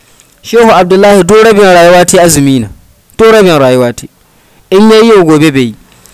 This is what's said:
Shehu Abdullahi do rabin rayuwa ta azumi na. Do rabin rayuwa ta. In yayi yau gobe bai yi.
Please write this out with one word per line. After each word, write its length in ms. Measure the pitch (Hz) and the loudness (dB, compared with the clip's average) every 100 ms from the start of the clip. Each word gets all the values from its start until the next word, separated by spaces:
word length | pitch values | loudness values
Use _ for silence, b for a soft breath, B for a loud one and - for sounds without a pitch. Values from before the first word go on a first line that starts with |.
| b b b b | b b b b
Shehu 280 | - 226 226 | -6 -2 0
Abdullahi 520 | 180 180 190 202 202 | 0 0 0 0 0
do 200 | 175 214 | 0 0
rabin 200 | 220 202 | 2 2
rayuwa 420 | 196 175 170 180 175 | 2 2 2 0 0
ta 160 | 185 | 0
azumi 360 | 175 147 139 131 | 0 0 -2 -4
na. 80 | 104 - _ _ _ - | -6 -14 _ _ _ -2
Do 140 | 220 | 0
rabin 260 | 220 185 151 | 2 0 0
rayuwa 360 | 131 127 120 | -2 -2 -4
ta. 140 | - - _ b b b b b | -8 -18 _ b b b b b
In 200 | 190 220 | 0 2
yayi 180 | 220 233 | 2 2
yau 140 | 208 160 | 0 0
gobe 260 | 151 156 | 0 -2
bai 100 | 135 | -2
yi. 140 | 117 104 _ b b | -6 -10 _ b b